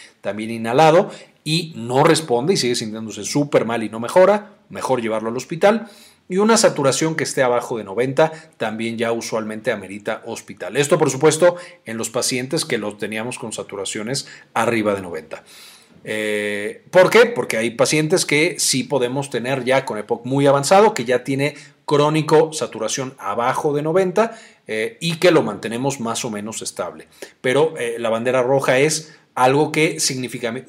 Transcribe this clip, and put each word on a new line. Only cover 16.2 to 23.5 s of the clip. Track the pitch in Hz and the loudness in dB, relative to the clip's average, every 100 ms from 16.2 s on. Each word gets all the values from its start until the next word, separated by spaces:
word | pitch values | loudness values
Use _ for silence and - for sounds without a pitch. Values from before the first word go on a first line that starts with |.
| 107 104 104 104 107 - - | -4 -2 -4 -4 -6 -10 0
¿por | 180 180 | 4 6
qué? | 214 240 | 6 4
Porque | 127 113 110 | 2 -4 -2
hay | 117 | -2
pacientes | 117 127 156 156 175 - | 0 2 2 2 0 2
que | 147 170 - | 2 0 0
sí | - 135 | -2 -2
podemos | 123 139 120 135 139 | -2 -2 -2 -4 -4
tener | 120 120 135 | -6 -4 -4
ya | 120 131 131 | 0 0 0
con | 107 | -8
epoc | 104 117 127 | -4 -6 -2
muy | 135 139 | 2 4
avanzado, | 139 139 196 214 214 | 4 6 6 6 2
que | 120 | -2
ya | 123 | -2
tiene | - 135 143 - - _ - | 0 -2 -2 -4 -20 _ -2
crónico | 147 147 156 151 160 160 | 2 2 2 4 4 4
saturación | - 113 110 107 - 131 - | 0 -8 -6 -6 -4 -8 -8
abajo | 98 104 123 | -6 -2 -2